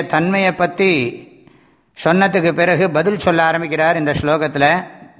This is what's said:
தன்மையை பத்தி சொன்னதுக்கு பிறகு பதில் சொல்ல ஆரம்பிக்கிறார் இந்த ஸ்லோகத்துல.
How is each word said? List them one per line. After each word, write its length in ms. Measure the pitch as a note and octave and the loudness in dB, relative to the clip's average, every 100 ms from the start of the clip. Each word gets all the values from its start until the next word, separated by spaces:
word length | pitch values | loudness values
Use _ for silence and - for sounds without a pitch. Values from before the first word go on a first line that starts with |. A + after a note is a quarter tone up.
| E3+ | 0
தன்மையை 460 | D#3 F3 G3 F#3+ | 0 0 0 0
பத்தி 380 | F3+ F3 F3 F#3+ D#3 A#2+ - - - - _ _ _ _ - | 0 -2 0 0 0 -2 -6 -18 -20 -20 _ _ _ _ -4
சொன்னதுக்கு 520 | D#3 F#3 G3 F#3+ E3 | 0 2 2 2 0
பிறகு 320 | D3+ F3 E3 F#3 | 2 2 2 0
பதில் 280 | D3+ F3+ G#3 | 0 -2 -2
சொல்ல 220 | F#3 E3 | 0 2
ஆரம்பிக்கிறார் 520 | D#3+ D#3+ E3 D#3 D#3+ E3+ | 2 0 -4 0 0 0
இந்த 160 | D3 | -2
ஸ்லோகத்துல. 540 | - D3 D#3 D3+ C#3 C#3+ F3 F3+ - - | -2 0 -2 -2 0 2 2 -4 -16 -20